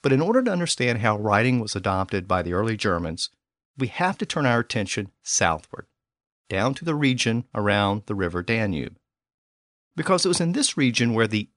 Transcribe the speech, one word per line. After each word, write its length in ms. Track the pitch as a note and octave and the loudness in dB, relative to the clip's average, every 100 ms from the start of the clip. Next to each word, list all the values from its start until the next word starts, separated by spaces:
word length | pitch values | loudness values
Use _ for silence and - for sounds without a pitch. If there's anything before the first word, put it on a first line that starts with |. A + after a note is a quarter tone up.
But 100 | C#3 | 4
in 80 | C3+ | 2
order 240 | E3+ B3 | 4 2
to 80 | B3 | 2
understand 480 | F3+ E3+ - B2 A#2 | 0 -2 0 0 2
how 180 | A2+ G#2 | 2 0
writing 440 | G#2+ G2+ B2 B2+ | 2 4 4 2
was 160 | G#2+ G2+ | -2 -4
adopted 500 | G2 F#2+ F#2+ G2 F#2 | -2 -2 0 -4 0
by 140 | F#2 | -2
the 120 | E2+ | 0
early 220 | F2+ A2+ G#2+ | -2 -2 -2
Germans, 540 | G#2+ F2 E2 D#2+ - _ _ _ _ - | 0 0 -2 -6 -8 _ _ _ _ -8
we 100 | B2 | -6
have 300 | - F#3 - | -2 -4 -2
to 80 | - | -6
turn 200 | E3 C3+ | 0 2
our 140 | A#2 | 2
attention 520 | A#2+ A#2 G2 - G2+ _ | 0 -4 -4 -6 -8 _
southward, 640 | - - F2+ D#2+ _ - - _ _ _ _ _ _ | -4 2 2 0 _ -20 -20 _ _ _ _ _ _
down 280 | F#2+ A#2 C#3 | -2 -2 -2
to 100 | E3 | -4
the 80 | |
region 500 | D3+ C#3 B2+ A#2+ A2+ - A2 | 0 0 2 0 -2 -4 -2
around 480 | G#2 G2+ G2+ G#2 - | 0 2 2 0 -4
the 80 | |
River 300 | G2+ F2 F2 | -4 -2 -2
Danube. 540 | F2+ A2+ G#2 D#2+ B1 - _ _ _ _ _ _ _ _ _ - | -2 -2 0 -2 -6 -12 _ _ _ _ _ _ _ _ _ -6
Because 300 | - F3+ F3+ | 0 2 2
it 20 | |
was 120 | F3 | 0
in 120 | E3+ | 0
this 260 | G#3+ C#4 - | 0 -2 2
region 380 | C3 A#2 A#2+ A2+ | 2 2 2 2
where 100 | A2 | 2
the 240 | G#2+ G#2 | 0 -4